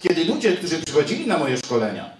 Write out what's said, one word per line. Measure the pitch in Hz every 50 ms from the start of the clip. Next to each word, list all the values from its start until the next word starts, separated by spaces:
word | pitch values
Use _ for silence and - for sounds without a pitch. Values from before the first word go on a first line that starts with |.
kiedy | - 180 175 165 165
ludzie, | 170 262 - - 214 180
którzy | 185 185 175 165 160
przychodzili | - - 135 151 143 - 220 - -
na | 240 190
moje | 165 147 135 127
szkolenia | 123 - - 127 117 110 104 95 90 - - - -